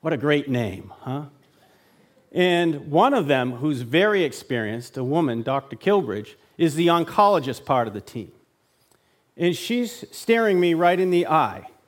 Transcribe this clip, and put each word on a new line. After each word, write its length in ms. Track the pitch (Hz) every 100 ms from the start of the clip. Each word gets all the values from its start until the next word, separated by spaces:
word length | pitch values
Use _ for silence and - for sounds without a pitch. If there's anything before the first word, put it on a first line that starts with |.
What 100 | 160
a 60 | 147
great 320 | 143 147 143
name, 420 | 123 110 95 95 -
huh? 280 | - 139 147 _ _ _ _ _ _ _ _ _ _
And 560 | - 180 175 170 147 147
one 240 | 147 240
of 140 | 277 147
them, 300 | 135 127 120
who's 240 | 151 135
very 420 | 120 151 208 202
experienced, 720 | 156 - - 123 107 113 123 -
a 80 |
woman, 380 | 127 156 156 117
Doctor 340 | 117 135 135 -
Kilbridge, 640 | - 202 135 101 107 - _ -
is 180 | 165 147
the 120 | 170
oncologist 800 | 170 165 - 202 190 131 123 -
part 240 | 135 113
of 40 |
the 60 | 101
team. 320 | - 120 87 _ _ _ _ _ _ _ _ _ _ -
And 180 | 175
she's 520 | 170 - 240 233 - -
staring 460 | - - 226 226 185
me 160 | 175
right 240 | 165 175 180
in 140 | 185
the 160 | 175 175
eye. 400 | 160 120 95 - _